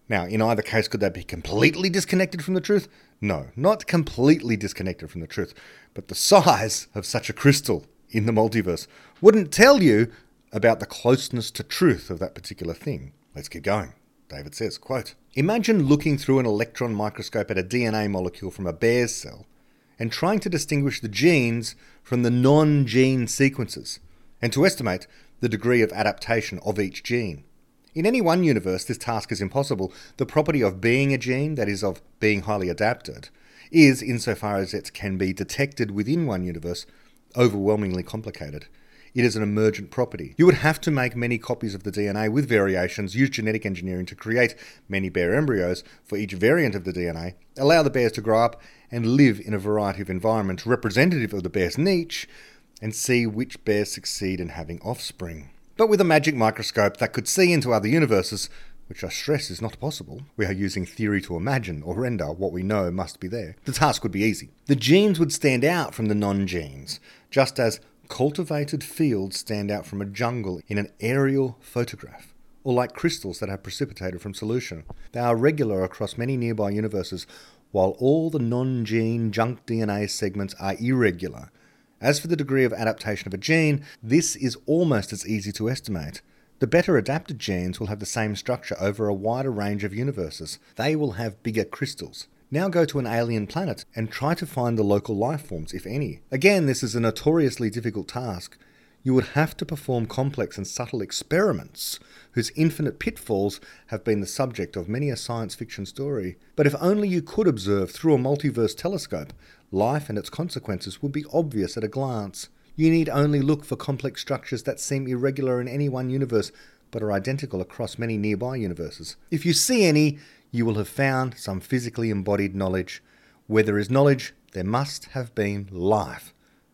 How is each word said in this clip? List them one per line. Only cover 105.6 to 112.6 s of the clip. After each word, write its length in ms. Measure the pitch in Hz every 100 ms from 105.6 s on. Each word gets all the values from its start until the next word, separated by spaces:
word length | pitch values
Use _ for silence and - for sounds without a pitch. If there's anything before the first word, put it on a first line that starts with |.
| 117 - 98
story. 520 | - 139 127 90 - _ -
But 120 | 143
if 80 | 147
only 280 | 175 208 208
you 140 | 180
could 260 | - - 190
observe 440 | 110 95 101 92
through 240 | - 160 139
a 40 |
multiverse 580 | 131 143 143 113 110 -
telescope, 560 | 175 196 - 85 71 - - _ -
life 360 | 95 113 147 143
and 100 | 104
its 120 | -
consequences 720 | - 170 - - 92 98 -
would 100 | 143
be 140 | 143 147
obvious 420 | 160 156 110 90 117
at 80 |
a 60 | 107
glance. 580 | 131 135 113 101 - - _